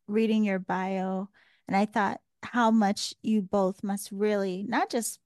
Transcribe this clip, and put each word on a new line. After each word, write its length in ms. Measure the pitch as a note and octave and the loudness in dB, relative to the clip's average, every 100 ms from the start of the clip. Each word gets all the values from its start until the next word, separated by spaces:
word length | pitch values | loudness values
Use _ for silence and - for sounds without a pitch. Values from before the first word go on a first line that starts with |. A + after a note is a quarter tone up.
| - | -2
reading 380 | G#3 A3+ A3 | 0 2 2
your 140 | G#3 F#3+ | 2 0
bio, 720 | F#3+ F3+ F#3+ F#3+ F#3+ F#3+ G3 _ _ _ - | -2 -2 -2 -2 -2 -4 -6 _ _ _ -2
and 80 | |
I 120 | F#3+ G#3+ | 0 2
thought 340 | A3+ G3 - - _ | 2 0 -2 -12 _
how 280 | - B3 A3+ | -6 2 4
much 440 | A3+ G3 G#3 - - | 4 4 0 -6 -6
you 180 | A3+ G#3+ | 0 0
both 420 | F#3 G3+ F#3+ G3+ | 0 0 0 -2
must 300 | G3+ G3 - | -4 -6 -6
really 500 | G3 G#3+ G#3 G3 F#3 G3+ | -2 0 0 0 -4 -2
not 220 | A#3 G4 | -2 0
just 300 | B3+ A3 - | -2 -4 -10